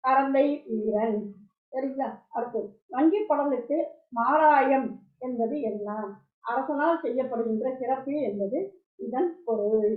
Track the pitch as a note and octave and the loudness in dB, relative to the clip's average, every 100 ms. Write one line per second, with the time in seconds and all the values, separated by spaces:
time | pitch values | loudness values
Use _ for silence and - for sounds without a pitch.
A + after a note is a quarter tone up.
0 | B3+ C4+ C#4 C4+ C#4+ C#4+ - A3 G#3+ G#3 | 4 4 4 2 2 0 -4 -4 0 0
1 | A3+ G#3+ G3+ G3+ - _ _ C4 C4+ C4 | 0 -2 -6 -14 -20 _ _ -6 -6 -4
2 | A#3 G#3+ _ A#3 A#3 A3 G#3 - _ B3+ | -6 -8 _ -6 -4 -6 -6 -12 _ 2
3 | D#4+ G4+ G#4+ D4 C#4+ B3 - D4+ - - | 4 4 2 2 2 -2 0 -2 -2 -8
4 | _ A#3 A#3+ D#4 D#4 C#4+ C4+ C4+ A#3 - | _ -2 2 6 6 6 6 2 0 -8
5 | _ _ B3+ A#3+ A3+ D4 A3+ G#3 G3+ G#3+ | _ _ -8 -4 -2 -2 -4 -4 -6 -6
6 | G#3 G3+ _ _ - B3 C4+ C#4+ D#4 E4 | -8 -12 _ _ -4 -4 -2 0 0 0
7 | B3+ B3 A#3+ A#3 A3 A3 B3+ C4 A#3+ C4 | -2 -2 -2 -2 -2 -2 -2 -4 -2 -2
8 | C#4 D4 B3 G3+ G3 C4+ G4 - _ _ | -2 -2 -2 -2 -2 -2 -6 -10 _ _
9 | A#3 B3 F4+ E4 - A3 G#3 A3 G#3 | -6 -2 -2 -2 -4 -2 2 2 2